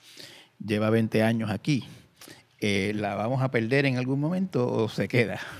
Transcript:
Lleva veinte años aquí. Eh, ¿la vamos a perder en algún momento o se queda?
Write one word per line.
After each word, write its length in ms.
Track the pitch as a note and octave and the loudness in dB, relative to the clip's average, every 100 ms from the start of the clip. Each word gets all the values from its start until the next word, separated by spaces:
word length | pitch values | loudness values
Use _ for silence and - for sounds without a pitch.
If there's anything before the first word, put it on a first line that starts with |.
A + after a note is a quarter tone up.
| - - - - - - | -20 -20 -20 -20 -20 -10
Lleva 300 | G2+ G#2 A2 | -2 0 2
veinte 340 | A2 A2 A2 | 2 2 4
años 260 | A2 A#2 G#2+ | 4 2 -2
aquí. 360 | G2 - C3+ - - - - - - _ - G#2+ | -4 -2 -2 -4 -16 -20 -20 -20 -20 _ -4 0
Eh, 280 | G2 G2+ G#2+ | 0 0 -2
¿la 200 | G2+ G2+ | -2 -2
vamos 260 | A2 C3+ | -2 0
a 100 | C3 | 0
perder 340 | B2+ A2+ C#3 C#3 | 0 2 2 2
en 120 | B2+ | 0
algún 240 | B2+ C#3 | 0 0
momento 500 | D3+ F#3 F#3+ C3+ B2 | 0 -2 -2 0 0
o 160 | A#2 G#2+ | 0 0
se 220 | - G2 | -2 0
queda? 280 | A#2+ G#2 F#2 - | 2 0 -2 -10